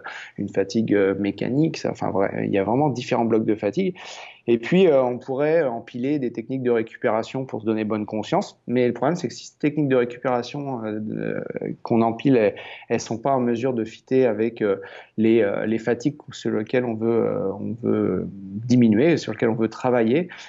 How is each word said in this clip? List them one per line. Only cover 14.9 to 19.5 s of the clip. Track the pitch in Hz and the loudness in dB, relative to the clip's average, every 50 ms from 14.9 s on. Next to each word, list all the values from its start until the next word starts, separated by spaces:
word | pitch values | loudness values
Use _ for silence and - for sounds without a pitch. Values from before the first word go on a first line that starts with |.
| - - - - _ 110 | -16 -18 -20 -10 _ 2
les, | 110 110 113 117 | 4 6 6 6
euh, | 104 98 104 101 107 | 4 4 2 -2 -2
les | 107 110 113 | -2 -2 -2
fatigues | - 120 117 - - 147 143 - - - | 0 -2 -2 0 0 -4 -4 -4 -10 -18
sur | - - - 117 | -18 -8 -4 -2
lesquelles | 110 107 107 - - 127 123 | -2 -2 -2 0 0 0 0
on | 120 110 | 0 -2
veut, | 110 113 117 117 113 107 | 0 0 2 2 2 2
euh, | 107 104 101 95 95 | 2 0 -2 -2 -4
on | 98 104 104 104 110 113 | -4 -6 -6 -8 -8 -4
veut | 110 110 110 107 104 101 92 90 90 - | -2 0 0 2 2 0 0 -2 -4 -6
diminuer, | - 98 98 95 98 107 117 123 123 127 120 110 104 110 143 170 156 - | -8 -12 -14 -10 -10 -8 0 2 4 6 6 6 6 6 6 4 4 2
sur | - 113 | 0 -6
lesquelles | 110 - 120 113 | -4 -2 0 0